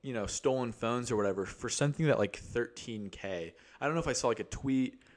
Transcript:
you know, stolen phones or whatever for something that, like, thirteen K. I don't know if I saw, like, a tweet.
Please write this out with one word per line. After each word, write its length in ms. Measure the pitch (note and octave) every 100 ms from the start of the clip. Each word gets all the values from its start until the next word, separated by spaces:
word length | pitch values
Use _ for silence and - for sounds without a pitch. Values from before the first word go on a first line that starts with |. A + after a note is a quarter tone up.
you 120 | C3+
know, 120 | A#2+ G2
stolen 460 | - C#3 C3 A#2+
phones 400 | A2 A2+ A#2+ A#2+
or 40 | A2
whatever 280 | G2+ F#2+ F2+
for 240 | - A#2+
something 360 | - D3 C#3+ D#3
that, 120 | -
like, 160 | G2+ -
thirteen 720 | - A#2+ A#2 - - A2 G2+
K. 440 | - G2 F2+ E2 - - -
I 60 | C#3
don't 100 | E3
know 60 |
if 60 | D#3
I 60 |
saw, 140 | B2 B2+
like, 100 | A2+
a 60 | G#2
tweet. 560 | - C3+ C3 B2+ - -